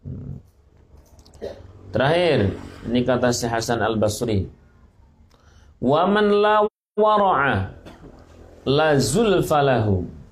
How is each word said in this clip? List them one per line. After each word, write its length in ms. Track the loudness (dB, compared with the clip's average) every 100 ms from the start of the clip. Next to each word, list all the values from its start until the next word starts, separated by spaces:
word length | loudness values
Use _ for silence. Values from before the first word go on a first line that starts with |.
| -14
Hmm. 320 | -14 -14 -16 -18 _ _ _ _ -20 -20 -20 -20 -18 -16 -16 -20 -20 -8
Terakhir, 640 | -2 0 2 2 2 0 -4 -12 -14 -4
ini 160 | -2
kata 320 | 0 0 0 -2
Syekh 160 | -2
Hasan 320 | -4 -2 -2
Al-Basri. 640 | -2 0 -2 -2 -2 -2 -4 -10 _ _ -20 _ _ _ -20 -20 _ -20 -20 _
"Wa 240 | 0 2 2
man 240 | 2 2 2
la 240 | 2 2 0 _ _ 0
wara'a 800 | 2 4 2 2 0 0 -4 -12 -20 -20 -20 -20 -20 -20 -20 -12
la 320 | -2 0 2 2
zulfa 640 | 2 0 2 2 2 0
lahu." 480 | 2 2 0 -2 -4 -14 -20